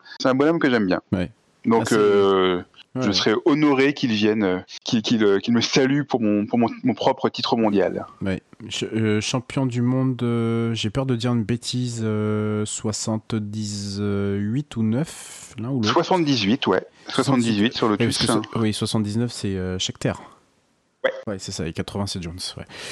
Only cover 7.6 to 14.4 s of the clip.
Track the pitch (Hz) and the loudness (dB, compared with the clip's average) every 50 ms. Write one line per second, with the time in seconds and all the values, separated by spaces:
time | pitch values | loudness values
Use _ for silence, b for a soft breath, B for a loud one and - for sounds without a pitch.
7.6 | 110 107 104 98 90 85 92 95 85 - - - 98 98 95 - - _ - _ | 2 2 2 2 2 2 0 -4 -8 -10 -12 -6 -4 -4 -4 -4 -6 _ -20 _
8.6 | 110 - - - - - 107 110 110 110 104 107 107 - - 127 - - - 143 | -14 -10 -8 -6 -6 -4 -2 0 0 2 2 0 0 -2 -2 -4 -4 -4 -4 -2
9.6 | 135 127 117 123 120 123 127 131 131 131 127 117 123 120 117 117 117 117 113 113 | -2 0 0 0 0 2 2 2 0 0 0 0 0 0 0 0 0 0 0 0
10.6 | 117 117 113 107 - 107 - 139 135 131 127 113 110 123 123 120 107 95 120 120 | 0 -2 -2 -2 -4 -4 -2 -2 -2 0 -2 0 0 0 0 0 0 -2 -4 -4
11.6 | - - - 123 123 123 117 113 110 110 107 107 107 107 107 107 107 107 107 107 | -4 -6 -4 -4 -4 -4 -4 -4 -2 -2 0 0 0 0 0 0 -2 -2 -2 -2
12.6 | 107 - - - - 110 104 - - 117 110 110 - _ - 110 107 104 104 110 | -4 -4 -6 -6 -4 -4 -4 -4 -4 -4 -4 -4 -4 _ -4 -4 -4 -4 -6 -6
13.6 | 107 104 104 101 101 101 98 101 104 101 101 101 101 101 98 101 | -6 -6 -6 -8 -8 -6 -6 -4 -2 -2 0 0 0 -2 -2 -2